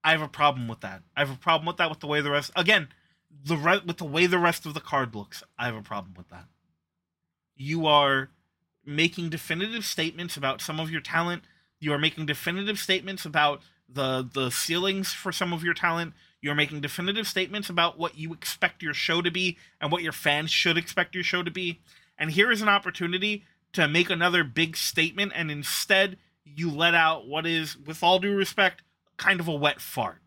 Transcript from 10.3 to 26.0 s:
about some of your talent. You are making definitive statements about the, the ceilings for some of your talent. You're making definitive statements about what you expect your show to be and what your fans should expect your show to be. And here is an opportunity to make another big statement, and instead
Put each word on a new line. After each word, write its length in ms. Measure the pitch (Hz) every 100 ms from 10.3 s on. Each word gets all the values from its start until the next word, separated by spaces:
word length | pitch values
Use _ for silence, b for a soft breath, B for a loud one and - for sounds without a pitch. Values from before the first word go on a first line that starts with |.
| -
about 240 | 139 131
some 180 | - 156
of 120 | 160
your 100 | 160
talent. 420 | - 165 170 175 b b b _
You 120 | 151
are 60 | 147
making 300 | 156 - 151
definitive 500 | 143 - 180 202 208
statements 480 | - 185 185 190 156
about 380 | 151 147 143 b b _
the, 400 | 127 135 131 127
the 200 | 135 127
ceilings 600 | - - 165 190 190 190
for 200 | - 190
some 220 | 170 180
of 100 | 170
your 100 | 170
talent. 400 | 170 175 170 165 - b b
You're 140 | 143
making 280 | 147 147 151
definitive 460 | 143 - 180 202 208
statements 420 | 190 185 208 202
about 280 | 175 170 160
what 180 | 165 151
you 160 | 160
expect 520 | 165 - - 175 -
your 100 | 160
show 300 | 143 - 170
to 80 | 175
be 260 | 175 185 170 b b
and 100 | 143
what 120 | 180
your 80 | 165
fans 400 | - 151 147 160
should 260 | - 180 165
expect 380 | 165 - 170 185
your 80 |
show 180 | 175 180
to 80 | 175
be. 300 | 170 180 170 b b b _
And 140 | 156
here 220 | 156 226
is 100 | 220
an 80 | 214
opportunity 760 | 202 185 - 175 185 208 208 b b _
to 140 | - 151
make 240 | 160 175
another 320 | 170 175 175
big 340 | 147 120 160 165
statement, 540 | - - 165 190 202
and 160 | - 160
instead 680 | 147 135 - - 196